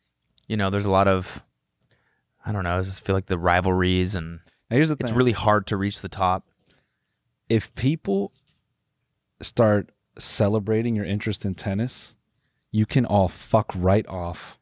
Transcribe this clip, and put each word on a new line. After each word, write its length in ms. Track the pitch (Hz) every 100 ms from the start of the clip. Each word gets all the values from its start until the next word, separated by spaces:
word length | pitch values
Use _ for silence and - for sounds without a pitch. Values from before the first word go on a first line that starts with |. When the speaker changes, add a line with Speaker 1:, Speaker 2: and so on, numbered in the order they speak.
| _ _ _ _ -
Speaker 1:
You 80 | 107
know, 140 | 98
there's 160 | 101 101
a 40 |
lot 180 | 95 98
of, 340 | 95 92 - - _ _ _ _ _ _ _ _ _ -
I 60 |
don't 120 | 104
know, 140 | 90 90
I 40 |
just 220 | 95 95
feel 100 | -
like 120 | 95 -
the 120 | 90
rivalries 760 | 87 87 92 92 92 92 92
and 260 | 95 80 85 - _ -
Speaker 2:
Now, 60 | 123
here's 120 | 160
the 80 | 147
Speaker 1:
it's 120 | 123
Speaker 2:
thing. 80 | 117
Speaker 1:
really 140 | 127
hard 340 | 110 110 104 98
to 80 | 101
reach 240 | 98 -
the 80 | 92
top. 380 | - 92 92 - _ _ _ _ _ _ _ _ _ -
Speaker 2:
If 260 | 113 -
people 580 | - 127 160 - 196 196 - _ _ _ _ _ _ _ _ _ -
start 500 | - - 110 104 - _ _ -
celebrating 760 | - - 101 110 101 110 120
your 100 | 110
interest 400 | 90 104 110 101
in 100 | 101
tennis, 600 | 90 101 95 127 - - _ _ _ _ _ _
you 160 | 107 107
can 180 | 135 120
all 220 | 101 92
fuck 420 | - - 110 - 92
right 300 | 92 104 -
off 500 | 92 87 85 - -